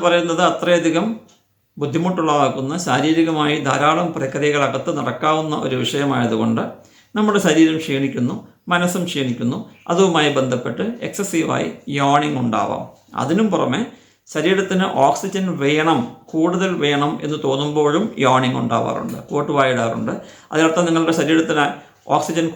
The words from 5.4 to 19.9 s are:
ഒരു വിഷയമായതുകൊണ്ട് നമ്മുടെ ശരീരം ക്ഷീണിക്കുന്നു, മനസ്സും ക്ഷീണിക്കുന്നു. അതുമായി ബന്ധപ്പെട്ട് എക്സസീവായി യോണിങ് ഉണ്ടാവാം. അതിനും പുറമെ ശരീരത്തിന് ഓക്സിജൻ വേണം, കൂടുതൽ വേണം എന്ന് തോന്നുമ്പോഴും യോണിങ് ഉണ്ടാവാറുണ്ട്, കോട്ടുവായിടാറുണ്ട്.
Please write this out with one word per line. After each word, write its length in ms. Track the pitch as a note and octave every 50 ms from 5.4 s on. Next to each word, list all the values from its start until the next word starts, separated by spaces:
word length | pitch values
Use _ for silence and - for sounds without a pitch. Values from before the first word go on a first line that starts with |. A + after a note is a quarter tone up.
| D#3 D#3 D3+ - -
ഒരു 120 | C3 C3 B2+ A#2+
വിഷയമായതുകൊണ്ട് 800 | - - C#3+ C#3+ C#3 C3 B2+ A#2+ A2+ A2+ A2 A2+ A2+ A2+ C3 G#3+ - - - - - _ - _ _ -
നമ്മുടെ 240 | G#3 G#3+ G#3 G3+ G3+ F3+
ശരീരം 300 | E3+ D3+ D#3+ D#3+ D#3+ D#3+ D#3+ D#3+
ക്ഷീണിക്കുന്നു, 520 | - C#3 C3+ C#3 C3 - - B2 C3+ F#3 - - - _ _ _ - F3
മനസ്സും 300 | F3 F3 F3 F3+ F#3+ F3 -
ക്ഷീണിക്കുന്നു. 500 | - D3 C3+ B2 A#2 - A#2 A#2+ C#3+ G3+ - - - - - - F3
അതുമായി 380 | F3 F#3+ F#3 E3 D#3 D3+ D3 C3+ C3+
ബന്ധപ്പെട്ട് 460 | C3 B2+ B2 A2+ - B2 A#2 - F#3+ A3 A#3+ - - -
എക്സസീവായി 600 | - - G3 - - E3 D#3 - B2+ C3 C#3+ - - - - - C#3+ C#3+
യോണിങ് 400 | C#3 C#3 C#3+ D3 D3+ D3+ D3 C3 B2
ഉണ്ടാവാം. 420 | A#2 G#2+ G#2 G2+ - G#2+ F#2 - - - _ _ _ - - A#2+
അതിനും 260 | C3+ E3 G3+ A3+ G#3 F3+
പുറമെ 260 | D3+ C3 B2 B2 F3+ A#3+ - - - - _ _ _ _ - -
ശരീരത്തിന് 520 | D#3 D3+ F3 F#3+ G3 F#3+ F#3+ F#3+ F#3 F#3+ - - C3 C3+
ഓക്സിജൻ 380 | C#3+ - - - F#3+ F#3 F#3+ F#3+ F3+ D#3+ C#3 C#3
വേണം, 360 | C#3+ D3+ D3+ D#3 E3 D#3+ C3 - - - - - - -
കൂടുതൽ 380 | D#3+ D#3+ F3 F3 F3 F#3+ F#3+ F3+ D#3 D3
വേണം 280 | D3 C#3+ C#3+ C#3+ D3 E3 - -
എന്ന് 140 | D3 D3+ D3+ -
തോന്നുമ്പോഴും 600 | C#3 C3+ C#3 D3 D3 D3 D3+ D3 D3 D3 E3+ G#3+ G#3+ - - C#3
യോണിങ് 340 | B2+ B2+ C3 C3 B2+ C3 B2+ A#2+
ഉണ്ടാവാറുണ്ട്, 560 | A#2 A#2 A2+ A#2 - - - - - B2 B2 - - C#3+
കോട്ടുവായിടാറുണ്ട്. 800 | D3 C#3+ D#3 D3 C#3+ C3+ C3 B2+ A#2+ A#2 A#2